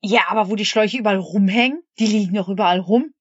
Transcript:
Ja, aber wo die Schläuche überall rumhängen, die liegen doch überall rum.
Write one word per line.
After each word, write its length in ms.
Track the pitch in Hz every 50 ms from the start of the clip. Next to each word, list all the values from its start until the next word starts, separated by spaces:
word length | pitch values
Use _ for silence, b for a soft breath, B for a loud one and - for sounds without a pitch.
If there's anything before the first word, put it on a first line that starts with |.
Ja, 220 | - 190 226 226 - -
aber 220 | 214 220 208 185
wo 60 | 220
die 80 | 202 208
Schläuche 320 | - - 220 220 190 233 262
überall 200 | 208 214 196 190
rumhängen, 640 | 180 - 170 208 196 185 202 240 247 262 285 349 - _ _ -
die 60 | 226
liegen 280 | 214 208 214 202 175 190
doch 140 | 208 185 185
überall 320 | 196 185 208 175 180 185
rum. 320 | 180 175 214 247 311 294 _ _